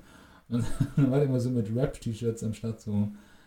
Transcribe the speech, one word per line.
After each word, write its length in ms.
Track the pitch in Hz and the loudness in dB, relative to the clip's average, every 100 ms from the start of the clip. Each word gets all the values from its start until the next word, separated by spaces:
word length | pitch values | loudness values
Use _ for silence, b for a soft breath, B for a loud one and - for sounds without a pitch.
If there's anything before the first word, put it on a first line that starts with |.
| B B B B - | B B B B -4
Und 160 | 120 113 - | -2 0 0
<laughs> 140 | 143 - | 0 2
dann 160 | 135 | 4
war 80 | 135 | 4
der 80 | 143 | 2
immer 120 | 127 | 2
so 100 | 120 | 2
mit 240 | 127 101 113 | 0 0 0
Rap-T-Shirts 680 | 143 - 120 107 117 113 | 0 -2 -6 -4 -2 -2
am 100 | 113 | -4
Start 280 | 110 117 110 | -4 -6 -6
so. 280 | - 104 104 B B B | -2 0 0 B B B